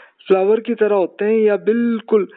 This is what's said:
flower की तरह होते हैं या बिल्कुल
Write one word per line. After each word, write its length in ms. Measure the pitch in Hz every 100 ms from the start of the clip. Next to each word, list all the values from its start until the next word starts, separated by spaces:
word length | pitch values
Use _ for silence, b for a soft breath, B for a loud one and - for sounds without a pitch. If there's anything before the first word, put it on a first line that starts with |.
| B B -
flower 340 | 190 196 226
की 140 | 226
तरह 220 | 220 208 202
होते 280 | 170 -
हैं 80 | 208
या 240 | 220 214 196
बिल्कुल 720 | 175 233 233 226 - 214 180